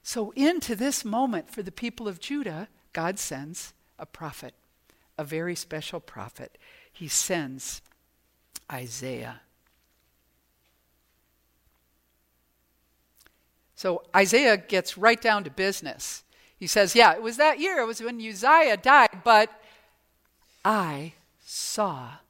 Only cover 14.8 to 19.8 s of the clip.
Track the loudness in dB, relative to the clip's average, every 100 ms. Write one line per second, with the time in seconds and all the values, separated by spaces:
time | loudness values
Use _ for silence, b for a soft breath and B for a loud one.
14.8 | -2 2 4 4 2 0 -2 -4 -4 -4
15.8 | -10 -12 -12 -12 _ b b b -2 2
16.8 | 4 8 8 6 -4 2 2 4 -2 -2
17.8 | -4 -6 -10 -10 -12 -2 4 6 6 2
18.8 | 6 8 6 4 6 6 6 -4 b b